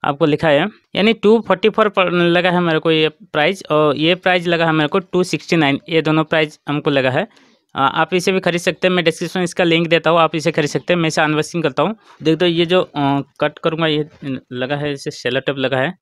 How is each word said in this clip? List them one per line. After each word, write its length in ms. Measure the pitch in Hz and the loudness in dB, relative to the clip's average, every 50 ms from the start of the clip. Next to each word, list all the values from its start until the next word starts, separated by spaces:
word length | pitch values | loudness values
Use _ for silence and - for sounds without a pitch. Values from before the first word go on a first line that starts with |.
| - | 0
आपको 220 | - 143 139 165 | -2 0 2 2
लिखा 220 | 151 147 147 - 165 | 2 2 2 2 2
है 200 | 147 143 160 208 - - _ _ _ | 4 4 2 0 -6 -12 _ _ _
यानी 180 | - 185 220 226 | 0 0 0 0
टू 260 | 220 - 202 220 233 214 - | 2 4 4 4 4 4 0
फ़ोर्टी 220 | 190 180 180 220 | -2 0 2 0
फ़ोर 180 | - - 220 214 | 2 2 0 0
पर 220 | 202 - 185 175 | 2 0 0 0
लगा 380 | 170 175 175 170 170 175 175 185 | 2 2 2 2 2 2 2 2
है 80 | 175 180 | 2 2
मेरे 200 | 180 170 160 156 | 2 2 0 0
को 120 | 156 165 | 0 2
ये 160 | 160 156 156 156 | 2 2 2 0
प्राइस 540 | 151 _ - _ - 151 147 160 202 190 - - | -2 _ -20 _ -2 0 0 0 0 -2 -4 -2
और 240 | 156 151 151 151 143 127 | 0 2 2 2 2 2
ये 180 | 151 160 180 | 2 0 0
प्राइस 320 | 175 - 190 180 180 170 175 | 2 2 2 2 2 2 0
लगा 180 | 170 165 165 | 0 2 2
है 60 | 165 | 2
मेरे 160 | 156 156 151 147 | 2 2 0 0
को 120 | - 196 | 0 -2
टू 240 | 185 _ - 180 180 | -4 _ -2 -2 -2
सिक्सटी 320 | 175 - 151 - - - | -2 -4 -8 -4 -2 0
नाइन, 240 | 170 156 139 139 - _ - | 2 2 2 0 -2 _ -2
ये 120 | 170 160 | -2 -2
दोनों 220 | 160 156 156 156 160 | 0 2 0 0 0
प्राइस 360 | - - 160 156 151 156 _ _ - | 0 0 -2 -2 -2 -4 _ _ -6
हमको 200 | 147 147 143 160 | -6 -4 -2 0
लगा 200 | 143 139 127 131 | 0 2 2 2
है। 140 | 123 143 196 | 0 0 -4
अ, 560 | - _ _ _ _ _ _ _ _ _ - | -4 _ _ _ _ _ _ _ _ _ -2
आप 340 | 135 139 - - 160 160 - | 0 0 0 0 -2 0 0
इसे 180 | 180 175 - | -2 0 0
भी 80 | 190 190 | -2 0
खरीद 220 | 185 180 165 175 | -2 -2 -4 -2
सकते 260 | 170 - 165 - - 185 | -2 -2 -4 0 -2 0
हैं, 60 | 185 | 0
मैं 100 | 180 170 | 2 0
डिस्क्रिप्शन 340 | 165 160 - 180 165 - 190 | 0 -2 -2 -8 -6 -4 -4
में 40 | 180 | -4
इसका 200 | 170 - - 190 | -4 -2 0 0
लिंक 240 | 170 165 165 170 165 | 2 2 2 2 2
देता 220 | 165 165 156 160 | 0 2 2 2
हूँ, 100 | 165 170 | 2 4
आप 160 | 165 156 - | 2 2 0
इसे 160 | 165 143 170 | -2 -4 -2
खरीद 180 | 156 - 156 143 | -2 0 -2 -2
सकते 240 | - 147 - - 180 | -4 -6 -2 -2 0
हैं। 60 | 175 | 0
मैं 80 | 165 160 | 0 -2
इसे 140 | 156 - | 0 0
अनबॉक्सिंग 420 | 160 151 151 147 151 - - 170 156 | 0 0 0 -2 -2 -4 -4 -2 -2
करता 200 | 151 131 - 143 | -2 0 0 -2
हूँ, 120 | 180 220 _ _ _ - _ 143 | -2 -2 _ _ _ -20 _ 0
देख 140 | 151 160 156 | 0 0 2
दो 80 | 180 | 2
ये 200 | 175 170 165 175 | 0 2 0 0
जो, 160 | 165 180 185 | 2 2 0
अ, 400 | 165 - _ 147 143 139 139 139 139 _ _ _ | 0 0 _ -2 0 0 0 -2 -4 _ _ _
कट 200 | - 151 147 - | -4 -4 -4 -4
करूँगा 280 | - 170 160 156 165 156 | -4 -4 -2 -2 -2 -2
ये 200 | 151 151 151 151 - - - 143 135 123 - _ | 0 -2 -4 -6 -10 -14 -10 -10 -10 -10 -10 _
लगा 240 | 127 123 127 127 143 | -8 -8 -6 -4 -4
है, 160 | 143 147 147 | -4 -4 -6
इसे 200 | 143 139 - 160 | -8 -8 -10 -12
सेलो 280 | 147 - - 127 123 131 | -12 -6 -6 -4 -4 -2
टेप 180 | - - 143 139 | -2 -4 -4 -2
लगा 200 | 131 127 135 127 | -2 -2 0 0
है 160 | 131 151 185 _ | -2 -2 -4 _